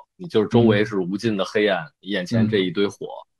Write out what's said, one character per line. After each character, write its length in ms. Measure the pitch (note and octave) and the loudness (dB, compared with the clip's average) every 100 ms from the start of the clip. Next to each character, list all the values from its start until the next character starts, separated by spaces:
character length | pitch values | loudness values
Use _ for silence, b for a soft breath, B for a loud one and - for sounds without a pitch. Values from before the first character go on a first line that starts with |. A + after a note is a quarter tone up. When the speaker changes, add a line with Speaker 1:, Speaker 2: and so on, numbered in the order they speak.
| - _ | -14 _
Speaker 1:
你 100 | F2+ | -2
就 160 | A2 | 0
是 60 | G#2 | 2
周 140 | B2 | 4
围 220 | A#2 G#2 | 4 4
是 120 | G#2+ G2+ | 0 -2
无 200 | F2 G2+ | -4 -4
尽 200 | A#2 G2+ | -2 -2
的 80 | |
黑 240 | F#2 A2 G#2 | -2 0 2
暗， 160 | F2+ | 0
Speaker 2:
嗯。 80 | D#2 _ | -4 _
Speaker 1:
眼 260 | F2+ G2 F2+ | -8 -6 -2
前 220 | A#2 A2 | 0 2
这 100 | G#2+ | 2
一 140 | F#2 | 0
堆 160 | F2 G2+ | 0 -2
火。 180 | - - - - | -4 -12 -14 -18